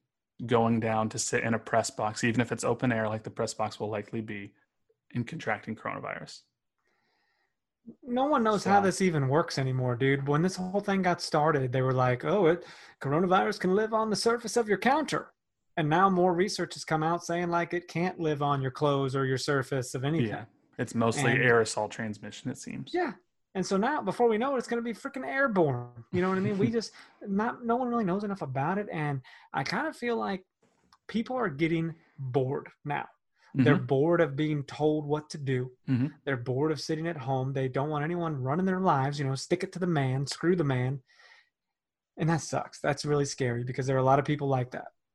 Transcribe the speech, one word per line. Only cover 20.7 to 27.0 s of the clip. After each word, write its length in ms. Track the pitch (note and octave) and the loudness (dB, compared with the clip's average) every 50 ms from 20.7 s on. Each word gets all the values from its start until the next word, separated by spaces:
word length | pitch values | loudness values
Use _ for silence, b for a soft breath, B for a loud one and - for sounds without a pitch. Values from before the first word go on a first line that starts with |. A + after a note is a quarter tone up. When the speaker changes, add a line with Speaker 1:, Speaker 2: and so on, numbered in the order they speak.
| _ - | _ -6
Speaker 1:
It's 180 | B2 - - | -6 -4 0
mostly 360 | A2+ A#2 A#2 A2 C3 C#3 A#2+ | 2 2 2 2 2 2 4
Speaker 2:
And 80 | A#2 A#2 | 4 4
Speaker 1:
aerosol 500 | A#2+ B2 A#2 A#2 A2 - - - G#2+ G#2 | 6 6 6 6 4 2 0 -4 -4 -4
transmission, 600 | - - A2+ G#2+ G#2 - - G#2 - - - B2+ | -6 -8 -8 -8 -8 -10 -12 -14 -14 -10 -10 -10
it 60 | B2 - | -10 -10
seems. 340 | - - - C#3 C3+ - - | -10 -12 -10 -12 -10 -6 -4
Speaker 2:
Yeah. 200 | F4 F4 C4+ - - _ _ _ _ _ _ - | -4 -4 -4 -6 -10 _ _ _ _ _ _ -6
And 120 | F#3+ F3+ | -4 -2
so 120 | - G3+ F#3+ | 0 0 0
now, 240 | G#3+ C4 D4+ C#4+ | 2 0 0 -2
before 260 | G#3 F#3+ - - A#3+ A#3 | -2 -2 0 4 4 4
we 100 | A3 G#3 | 4 2
know 180 | B3 C#4+ C#4 | 0 0 -2
it, 20 | A#3+ | -2
it's 100 | - - | -2 -2
gonna 140 | A#3+ A#3 | -4 -4
be 120 | A#3 A#3+ G#3+ | -2 -4 -6
freaking 320 | - - C#4 - B3+ C4 | -8 -8 -10 -10 -8 -8
airborne. 600 | C4 C4+ C4+ C#4 C4+ G#3 F#3+ E3 C#3+ B2 B2 A#2+ A#2+ B2 A#2 A#2 _ | -4 0 2 2 2 4 4 4 4 2 0 -4 -8 -14 -18 -10 _
You 100 | - F3+ | -2 0
know 80 | F#3 F#3+ | 0 2
what 80 | F#3+ F#3+ | 2 0
I 40 | |
mean? 160 | F#3+ G#3+ G#3 F#3 | 0 0 0 2
We 120 | G#3 A3+ | 2 2
Speaker 1:
<laughs> 0 | |
Speaker 2:
just, 200 | A3+ A#3 - - - B | 2 0 -4 -4 -8 B